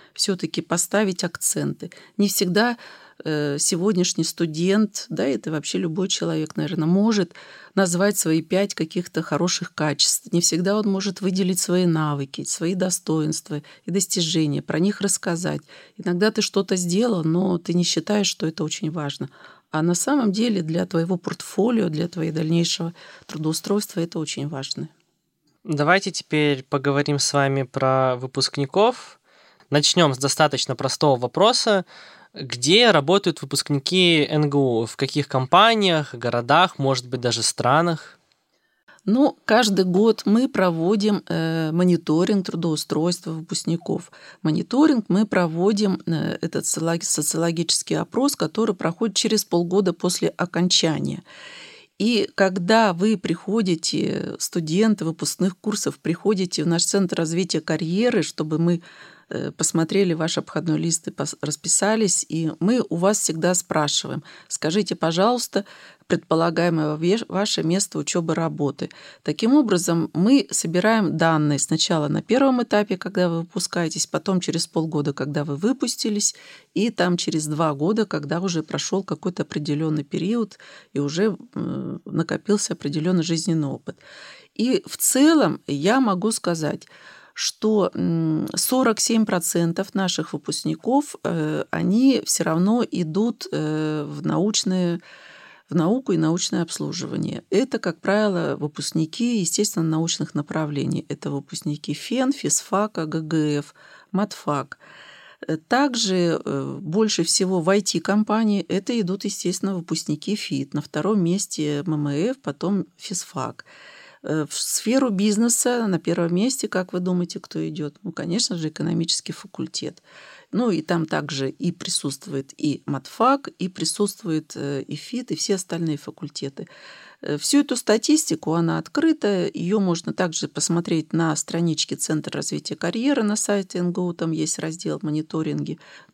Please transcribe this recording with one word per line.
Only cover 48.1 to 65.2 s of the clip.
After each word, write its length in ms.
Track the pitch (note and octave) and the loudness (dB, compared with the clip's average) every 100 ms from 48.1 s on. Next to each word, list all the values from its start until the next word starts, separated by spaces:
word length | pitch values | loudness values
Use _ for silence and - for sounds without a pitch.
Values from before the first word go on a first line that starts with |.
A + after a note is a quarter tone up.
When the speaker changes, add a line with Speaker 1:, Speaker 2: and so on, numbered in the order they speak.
| - C#4+ - | 0 0 0
Speaker 1:
который 400 | D3+ G#3 A3+ - | -4 0 -2 0
проходит 400 | E3 E3 A3+ - | -2 -2 -2 0
через 280 | A3 G#3+ - | 0 0 0
полгода 460 | F3 F3 F#3+ F#3 | 0 2 2 2
после 360 | E3+ F3 - E3+ - | 0 -2 0 -2 -2
окончания. 840 | E3+ E3+ F3+ - E3 D3 D3 D3 - - - - - - - - | -2 0 2 2 2 0 -4 -6 -12 -20 -20 -20 -20 -20 -14 -2
И 280 | G#3 A#3+ - - | 0 2 0 2
когда 580 | F#3+ F#3 F3 A3 G#3+ | 2 2 2 4 4
вы 240 | E3+ G#3 G#3 | 2 2 2
приходите, 1160 | - E3+ - A3 F#3 E3 - D3+ - - - - | -2 -4 -2 0 2 0 -2 -2 -2 -2 -6 -8
студенты 640 | - F3+ D#3 E3+ A3 G3+ E3 | -6 -4 0 4 4 4 -2
выпускных 520 | D#3+ D3+ - F#3 F3+ | -4 -4 -2 -2 -2
курсов, 380 | G#3+ G#3 C#3+ - | -4 -2 -4 -4
приходите 640 | - E3+ G3+ G3+ F3+ - | -4 0 0 0 0 -2
в 40 | E3+ | 0
наш 180 | E3 - | 2 2
Центр 320 | G3 F3+ E3+ | 2 2 0
развития 440 | D#3+ E3 F#3 D#3+ | 0 0 -2 -2
карьеры, 640 | - D#3+ D#3+ F#3 A#3+ A3+ | -2 -2 0 0 2 2
чтобы 340 | D3 - D#3 D#3 | 0 -4 -2 2
мы, 240 | E3+ E3+ - - - - - | 2 2 -2 -20 -20 -20 -10
э, 200 | - C#3 | -6 -6
посмотрели 640 | - - E3 D#3+ G3 F#3+ D#3+ | -4 -2 0 2 2 2 0
ваш 220 | E3 - | -2 -2
обходной 420 | - D#3+ E3 D3+ | -4 -4 -2 0
лист 280 | E3 D#3+ - | 0 -2 -4
и 40 | |
пос-, 260 | - D3+ - | -6 -6 -6
расписались, 840 | D3 D3+ E3+ - G3 A3 G3+ - - | -6 -6 -2 2 2 2 2 0 -2
и 220 | D#3+ D#3+ - | -2 -2 0
мы 240 | F#3 B3+ - | 2 2 0
у 60 | E3 | 2
вас 240 | F#3 G#3+ | 2 2
всегда 340 | - D#3+ F3 F3+ | 0 0 0 0
спрашиваем: 680 | - D#3 D3 - C3 C3+ - - - | 0 0 0 -2 -4 -8 -10 -18 -12
"Скажите, 480 | - D3+ F#3+ F3+ F3+ | -6 -2 0 -2 -2
пожалуйста, 720 | D#3+ E3 | 0 2